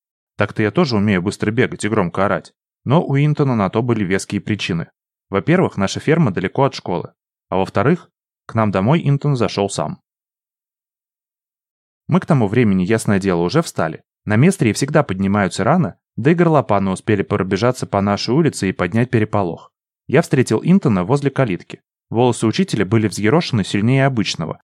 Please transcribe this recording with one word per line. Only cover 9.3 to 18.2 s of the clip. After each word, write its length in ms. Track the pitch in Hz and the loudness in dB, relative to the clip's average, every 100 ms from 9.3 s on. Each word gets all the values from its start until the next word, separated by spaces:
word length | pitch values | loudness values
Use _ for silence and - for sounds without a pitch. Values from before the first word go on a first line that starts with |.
| 131 | 0
зашел 340 | 98 - 101 | -2 0 -2
сам. 320 | - 76 90 _ _ _ _ _ _ _ _ _ _ _ _ _ _ _ _ _ _ _ _ - | -2 -6 -8 _ _ _ _ _ _ _ _ _ _ _ _ _ _ _ _ _ _ _ _ -2
Мы 120 | 180 | -2
к 60 | - | 2
тому 220 | 143 101 | 2 2
времени, 360 | 113 110 95 | 2 2 2
ясное 360 | 90 113 - 98 | 2 0 0 0
дело, 220 | 95 87 | 2 0
уже 200 | 87 143 | 0 0
встали. 420 | 170 - 80 - _ _ - | -2 -4 -4 -6 _ _ -2
На 100 | 107 | 2
Местрии 380 | 165 - 117 | 2 2 0
всегда 280 | 98 139 156 | 0 0 0
поднимаются 640 | 135 95 98 104 95 - | 0 -2 0 0 0 0
рано, 340 | 156 175 117 - _ - | 0 2 0 -4 _ -2
да 160 | 123 | 0
и 40 | 175 | 2
горлопаны 560 | 175 151 - 101 98 | 4 2 2 0 0
успели 320 | 92 - 101 | -2 0 0
пробежаться 640 | - 101 95 95 120 127 - | 0 -2 -2 0 0 -2 -2
по 140 | 101 | 0
нашей 340 | 101 101 | 0 -2